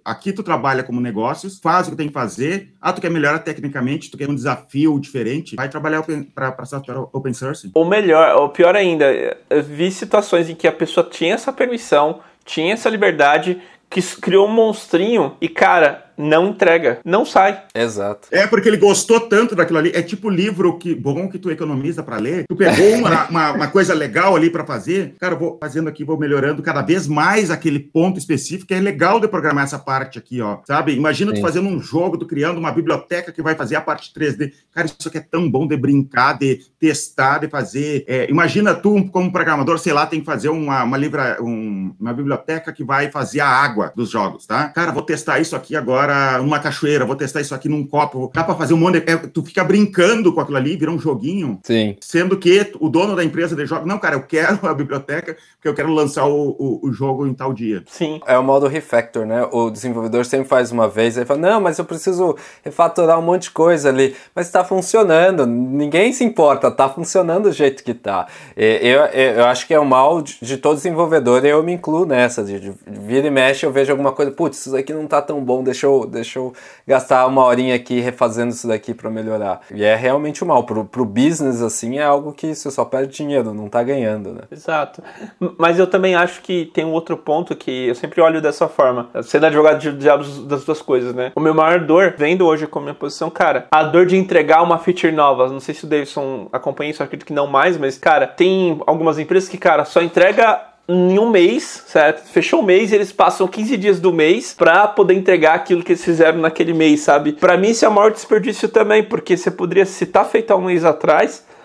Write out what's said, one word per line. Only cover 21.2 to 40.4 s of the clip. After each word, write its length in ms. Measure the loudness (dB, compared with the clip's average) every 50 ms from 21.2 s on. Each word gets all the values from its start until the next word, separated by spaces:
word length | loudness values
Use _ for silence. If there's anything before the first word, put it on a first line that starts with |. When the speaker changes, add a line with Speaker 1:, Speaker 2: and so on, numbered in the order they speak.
| -6 -8
Speaker 1:
que 80 | -10 -8
tu 140 | -8 -8
economiza 500 | -6 -6 -6 -6 -6 -4 -4 -6 -6 -8
pra 160 | -10 -8 -6 -6
ler. 260 | -4 -4 -4 -6 -6 -8
Tu 60 | -2
pegou 380 | 2 2 4 4 6 6 6 6
uma, 300 | 4 2 2 0 0 0
Speaker 3:
<laughs> 40 | -2
Speaker 1:
uma, 220 | -2 -2 0 0
uma 160 | 0 -2 -4 0
coisa 260 | 2 0 2 2 0
legal 420 | -2 -2 -2 -2 0 2 2 2
ali 140 | 2 2 0
pra 160 | -2 -4 -8
fazer. 480 | -8 -10 -8 -6 -4 -4 -4 -4 -6 -10 _
Cara, 160 | -6 -6 -4
eu 40 | -4
vou 180 | -6 -8 -8 -8
fazendo 260 | -12 -8 -6 -4 -6 -6
aqui, 160 | -8 -10 -6
vou 140 | -6 -4 -4
melhorando 460 | -2 -2 0 0 0 -2 -2 -4 -4
cada 180 | -4 -4 -4
vez 240 | -4 -4 -4 -6 -4 -4
mais 440 | -2 0 2 2 2 0 0 -2
aquele 260 | -4 -4 -2 -4 -4 -4
ponto 400 | -6 -4 _ 0 0 0 -2 -4
específico, 480 | -4 -4 -4 -4 -4 -8 -12 -12 -8
que 80 | _ -4
é 60 | -2
legal 400 | -2 -2 -2 0 0 2 2 2
de 80 | 0 -2
programar 380 | -2 -2 -2 -2 -2 -2 -4
essa 120 | -4 -6 -12
parte 400 | -8 -6 -4 -4 -4 -6 -12 -18
aqui, 240 | -16 _ -8 -6
ó. 160 | -6 -6 -8 -8 _
Sabe? 300 | -4 -4 -2 -2 -2 -2
Imagina 360 | 0 0 -2 0 -2 -2 -2 -2
tu 20 |
Speaker 3:
Sim. 80 | -2 -2
Speaker 1:
fazendo 240 | -2 -2 -2 -4 -2
um 100 | -4 -6
jogo, 380 | -8 -4 -4 -2 -2 -2 -4 -6
tu 80 | -8
criando 320 | -8 -4 -4 -4 -4 -4 -4
uma 140 | -6 -4
biblioteca 600 | -4 -2 -2 -2 -2 -4 -4 _ -8 -8 -8 -10
que 120 | -12 -6 -4
vai 100 | -4 -2
fazer 220 | -2 -4 -4 -4
a 60 | -4
parte 300 | -4 -4 -6 -6 -8 -18
três 240 | _ -4 -4 -4 -4
D. 160 | -4 -6 -8 -8 _ _ _ _
Cara, 140 | -6 -6 -6
isso 200 | -6 _ -12 -10
aqui 120 | -10 -10
é 20 |
tão 260 | -10 _ -4 -2 -2 0
bom 200 | 0 0 0 0
de 100 | -2 -2
brincar, 580 | 0 2 2 2 0 0 -2 0 0 0 0
de 260 | 0 -2 -2 -2 -4 _ _ _ _
testar, 580 | 0 0 0 0 -6 -10 _ -2 0 0 0 -2
de 100 | -4 -6
fazer. 560 | -6 -6 -8 -6 -6 -6 -6 -4 -4 -6 -4 -4
É, 200 | -4 -4 -2 0
imagina 460 | 0 0 0 0 0 0 2 2 0
tu, 320 | 2 2 2 2 2 0 0
como 200 | -2 -2 -2 -2
programador, 460 | -2 -2 -2 0 0 0 0 -2 -2 -2
sei 160 | -2 0 0
lá, 140 | 0 0 0
tem 120 | -4 -6
que 40 | -6
fazer 240 | -6 -8 -4